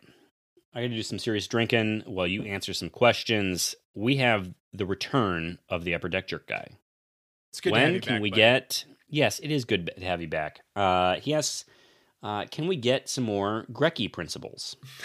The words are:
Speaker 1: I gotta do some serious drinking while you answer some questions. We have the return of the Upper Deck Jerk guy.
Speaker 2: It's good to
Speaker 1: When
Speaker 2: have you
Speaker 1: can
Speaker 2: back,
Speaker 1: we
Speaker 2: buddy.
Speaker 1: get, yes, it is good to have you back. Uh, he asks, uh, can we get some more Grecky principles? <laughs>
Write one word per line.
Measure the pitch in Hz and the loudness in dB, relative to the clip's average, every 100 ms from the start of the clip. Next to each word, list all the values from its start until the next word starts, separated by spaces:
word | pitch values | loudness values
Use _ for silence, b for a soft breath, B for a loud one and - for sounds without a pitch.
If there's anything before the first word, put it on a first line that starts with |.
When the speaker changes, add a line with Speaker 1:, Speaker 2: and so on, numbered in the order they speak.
| b b b _ _ _ _ | b b b _ _ _ _
Speaker 1:
I | 123 | -6
gotta | 123 113 | -4 -4
do | |
some | 104 101 | -6 -4
serious | - 107 95 | -2 -2 0
drinking | 117 113 117 110 107 95 | 0 4 4 2 -2 -4
while | 92 90 | -2 -2
you | 98 | -2
answer | 107 98 - | -4 -6 -6
some | - 85 | -6 -8
questions. | - 120 110 - 110 98 87 - - _ - | 4 4 6 2 0 2 0 -4 -6 _ -4
We | 113 139 | 0 2
have | 123 110 92 - _ | 2 2 -2 -12 _
the | 98 95 | -6 -4
return | 95 - 139 104 85 82 87 - | -4 -2 0 0 0 -4 -8 -8
of | 87 | -6
the | 85 | -2
Upper | 85 90 | -4 -2
Deck | 92 - | -4 -4
Jerk | 80 - | -10 -8
guy. | 50 - - _ _ _ _ _ _ _ | -10 -10 -18 _ _ _ _ _ _ _
Speaker 2:
It's | - | -6
good | 123 | 0
to | |
Speaker 1:
When | 110 | 4
Speaker 2:
have | 147 | 4
you | 180 | 2
Speaker 1:
can | 110 104 | -2 -2
Speaker 2:
back, | |
Speaker 1:
we | 104 | 2
Speaker 2:
buddy. | 107 | 6
Speaker 1:
get, | 113 127 - - - - _ | 8 6 2 -8 -8 -18 _
yes, | 151 120 - | 0 2 0
it | 147 | -2
is | 151 117 | -2 0
good | 101 85 - | -2 -2 -6
to | 90 | -4
have | 87 | -4
you | 82 | -2
back. | 80 76 - _ 101 | -4 -4 -8 _ 0
Uh, | 98 92 90 90 | 4 6 4 2
he | - 151 | 0 0
asks, | 143 - - b b b b _ | -2 -6 -12 b b b b _
uh, | 104 104 - | -6 -6 -6
can | - 165 | -4 -2
we | 180 | 0
get | 117 131 - | 2 0 -2
some | - | -4
more | 117 101 101 110 - | 0 0 0 -2 -6
Grecky | 117 156 160 101 | 0 0 0 -4
principles? | - 78 - - - - - | -6 -10 -10 -12 -14 -14 -14
<laughs> | B B | B B